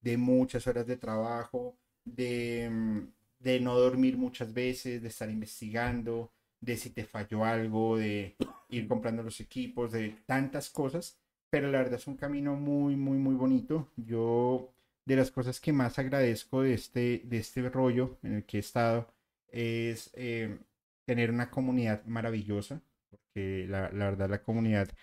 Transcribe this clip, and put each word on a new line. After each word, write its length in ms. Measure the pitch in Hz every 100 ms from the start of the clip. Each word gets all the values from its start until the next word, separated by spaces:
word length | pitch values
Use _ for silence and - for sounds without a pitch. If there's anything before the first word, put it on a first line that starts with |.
de 160 | 120 120
muchas 480 | 123 127 127 120 127
horas 200 | 120 117
de 100 | 123
trabajo, 760 | 117 110 113 117 113 127 123 - _ _
de, 640 | - 120 123 120 120 117 117
mm, 300 | 113 110 107 - _ _ _
de 220 | 131 127
no 140 | 123 123
dormir 400 | 127 127 131 123
muchas 340 | 127 - 117
veces, 480 | 113 127 127 127 120
de 80 | 113
estar 220 | - 110
investigando, 1000 | 110 107 - 110 113 120 120 113 117 117 _ _ _
de 160 | 120 117
si 140 | 120
te 140 | 113
falló 400 | 104 113 101 107
algo, 520 | 110 113 113 110 113 113
de 400 | 110 104 98 - - - _
ir 180 | 123 107
comprando 340 | 117 117 113
los 180 | 113 -
equipos, 520 | 110 131 123 120 120
de 180 | 113 110 107 -
tantas 440 | 135 139 143 131
cosas, 480 | - 135 160 175 - _ _ _
pero 200 | 151 139
la 80 | 135
verdad 160 | 127 123
es 60 | -
un 100 | 139
camino 380 | 143 143 202 285
muy, 400 | 285 143 143 139
muy, 200 | 135 135
muy 180 | 135
bonito. 540 | 131 131 131 110 156 143 -
Yo, 760 | 113 117 113 117 123 127 127 _ _ _ -
de 100 | 135
las 140 | 131
cosas 300 | - 127 123
que 120 | -
más 260 | 143 123 -
agradezco 640 | 131 139 127 110 - 131
de 120 | 135
este, 480 | 117 - 127 120 120 123
de 120 | 117
este 280 | - - 127
rollo 480 | 131 131 120 127 127
en 120 | 113
el 100 | 104
que 120 | 104 104
he 20 |
estado, 480 | 101 - 117 113 117 _ _ _ _
es, 640 | 117 117 117 117 113 -
eh, 440 | - 123 117 113 104 - _ _ _ -
tener 240 | 120 117
una 200 | 120 120
comunidad 540 | - 131 127 117 104 110
maravillosa, 760 | 117 113 113 101 101 101 143 _ _ _
porque 560 | - _ - 95 95 92
la, 220 | 98 95
la 140 | 98 101
verdad 220 | 98 98
la 120 | 104
comunidad 460 | - 113 113 104 98 -